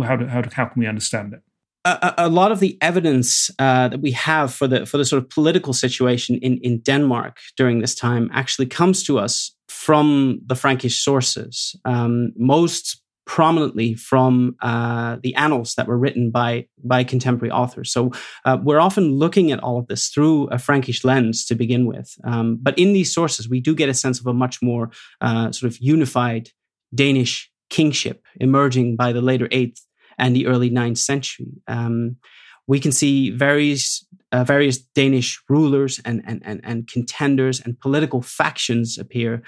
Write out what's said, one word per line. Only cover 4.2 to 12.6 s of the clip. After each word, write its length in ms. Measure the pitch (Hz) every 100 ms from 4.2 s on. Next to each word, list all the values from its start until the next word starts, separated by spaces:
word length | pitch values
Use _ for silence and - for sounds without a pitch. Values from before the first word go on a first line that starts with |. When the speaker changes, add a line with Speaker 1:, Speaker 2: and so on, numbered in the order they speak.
| 151 160 143
Speaker 2:
for 140 | 123 139
the, 180 | 127 110
for 120 | 143
the 80 | 135
sort 180 | 139
of 60 | 127
political 420 | - 156 170 156
situation 640 | 127 127 - 123 127 - 123
in, 240 | 131 123
in 200 | 127 117
Denmark 600 | 117 139 143 120 - - - -
during 220 | 131 117
this 160 | - -
time 340 | 120 120 117
actually 340 | 131 131 - 127
comes 360 | - 175 185 -
to 120 | 135
us 380 | 101 - - _ _
from 760 | - - 151 151 143 135 123 -
the 100 | 127
Frankish 480 | 139 131 131 -
sources, 720 | - 139 123 - - 120 - - -
um, 480 | 120 117 120 120 -
most 640 | 123 151